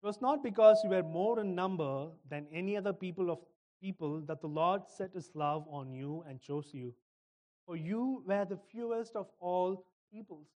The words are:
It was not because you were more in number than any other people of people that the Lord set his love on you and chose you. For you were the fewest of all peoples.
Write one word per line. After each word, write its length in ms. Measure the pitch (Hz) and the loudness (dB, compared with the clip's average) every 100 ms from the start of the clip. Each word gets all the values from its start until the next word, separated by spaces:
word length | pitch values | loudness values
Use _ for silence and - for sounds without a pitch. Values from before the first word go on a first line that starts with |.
It 40 | 202 | -6
was 140 | 208 | -2
not 220 | 254 294 | 0 0
because 420 | 247 202 214 214 | 0 10 10 10
you 60 | 208 | 6
were 140 | 185 | 2
more 360 | 160 165 202 233 | 2 0 2 2
in 140 | 202 | 0
number 580 | 180 190 185 147 135 151 160 135 | 0 0 0 -2 -2 -4 -10 -10
than 220 | 147 147 | -10 -8
any 280 | 160 190 202 | -6 -2 -2
other 160 | 196 | -2
people 380 | 196 185 175 180 | -4 -6 -2 -2
of 160 | 160 - _ _ _ | -2 -8 _ _ _
people 420 | 190 190 156 156 | -10 -6 -4 -4
that 200 | 151 156 | -6 -8
the 80 | 160 | -6
Lord 380 | 151 165 196 185 | 0 0 0 -4
set 260 | - 190 | -10 -8
his 200 | 185 - 151 | -8 -12 -4
love 320 | 147 156 151 | -2 -2 -6
on 260 | 143 131 | -10 -10
you 300 | 131 139 156 | -10 -8 -8
and 180 | 160 131 | -10 -16
chose 320 | - 147 147 | -8 -8 -6
you. 220 | 139 123 120 _ _ _ _ _ _ - | -12 -12 -14 _ _ _ _ _ _ -12
For 100 | 165 | -8
you 480 | 160 220 254 254 185 | -4 -2 -2 -4 -2
were 200 | 196 196 | -2 0
the 120 | 190 | -6
fewest 580 | - 220 233 226 226 214 | -10 -8 -4 -4 -4 -8
of 160 | 185 _ | -10 _
all 460 | 180 180 180 190 - _ _ | -2 0 2 -2 -10 _ _
peoples. 380 | 214 214 156 151 | -20 -18 -18 -20